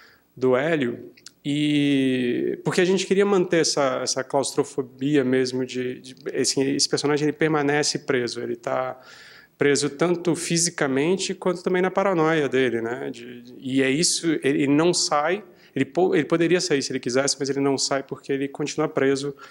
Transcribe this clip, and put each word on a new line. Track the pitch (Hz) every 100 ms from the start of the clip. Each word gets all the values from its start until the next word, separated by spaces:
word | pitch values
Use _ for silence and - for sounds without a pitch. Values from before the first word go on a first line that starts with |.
| - _ _ -
do | 127 127
Hélio, | 156 160 120 - - - - _
e | 147 143 147 147 143 139 131 127 120 127 - -
porque | - 165
a |
gente | 180 180 -
queria | 190
manter | 202 196 180 170
essa, | 151 156 139 131
essa | 127 135
claustrofobia | 127 143 127 - 131 - 123 127 139 147
mesmo | 127 127 127 127
de, | 123 123 123 127
de | 127 - -
esse, | - 127 -
esse | 135 147 -
personagem, | 143 143 147 151
ele |
permanece | 139 156 156 143 147 143 143
preso, | - 127 120 117
ele | 120 120
tá | 135 131 127 - - - - - - -
preso | 143 135 143
tanto | 143 170 175 175 147
fisicamente | - 170 160 - 143 131 156 185 190
quanto | 190 190 175
também | 190 185
na | 185
paranoia | 190 196 175 156 160 139
dele, | 131 127 113
né? | 113 131 139
De, | 120 120 123
de, | 123 123
e | 131 135
é | 135
isso, | 143 175 - 165 147
ele, | 135 156
ele | 139
não | 143 175
sai, | 170 - 147 151 202 - - -
ele | 135
po-, | 135 - 185
ele | 170
poderia | 135 165 165 175
sair | 175 143
se | -
ele | 131
quisesse, | 131 127 139 -
mas | 139
ele | 139
não | 139 131
sai | - 139
porque | - 135 -
ele | 135 139
continua | - 143 - 156
preso, | - 135 135 143 139 -